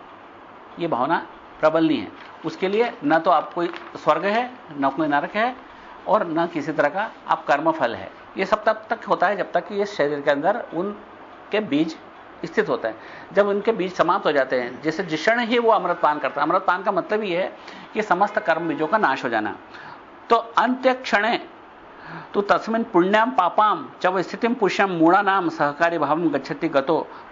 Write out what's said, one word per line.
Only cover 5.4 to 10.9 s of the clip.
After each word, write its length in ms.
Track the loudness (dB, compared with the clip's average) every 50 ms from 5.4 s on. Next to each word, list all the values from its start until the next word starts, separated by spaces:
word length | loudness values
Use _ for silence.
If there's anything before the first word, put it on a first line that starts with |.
| -2 -2 -2 -6 -16 -20 -20 -20 -20 -20 -18 -10 -2
और 200 | 0 2 2 2
न 200 | 0 -2 -2 -2
किसी 240 | -2 -2 -6 -6 -4
तरह 180 | 0 0 0 0
का 220 | 0 -2 -6 -6 -8 -12 -4
आप 180 | -4 -4 -2 2
कर्मफल 500 | 0 0 2 2 0 0 0 0 -2 -2
है। 160 | -4 -10 -14 -16 -18 -20 -14 -6
ये 80 | -6 -2
सब 180 | 0 0 0 2
तब 220 | 0 0 0 -2 -8
तक 140 | -8 -6 -2
होता 240 | -2 0 2 2
है 100 | 2 2
जब 140 | 0 -4 0
तक 160 | 0 -2 -2
कि 80 | -2 -2
ये 100 | -2 -2
शरीर 360 | -2 0 0 0 0 0 0
के 100 | 2 2
अंदर 360 | 2 2 2 0 0 0 -4 -8 -6
उनके 840 | -4 -4 -4